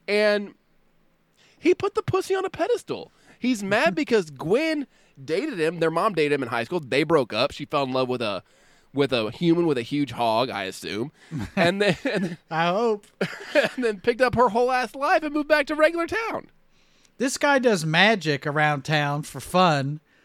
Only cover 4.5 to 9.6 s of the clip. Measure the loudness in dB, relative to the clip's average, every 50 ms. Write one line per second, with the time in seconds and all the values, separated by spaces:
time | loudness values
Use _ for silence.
4.5 | 2 2 2 0 -2 -2 -4 -8 _ _ _ _ _ -14 -8 -4 -2 -2 -2 -4
5.5 | -2 -2 -2 -2 0 0 0 0 2 2 0 0 2 2 2 2 2 0 -2 -2
6.5 | -2 -2 -2 -2 -4 -6 -4 -2 0 0 2 4 4 2 2 2 0 0 -2 -2
7.5 | -2 -6 -8 -4 -2 -2 -2 0 0 0 0 0 -2 -2 -2 -4 -4 -6 -8 _
8.5 | _ _ _ _ _ _ _ _ -2 -2 0 0 0 0 -2 -2 -4 0 2 2
9.5 | 4 4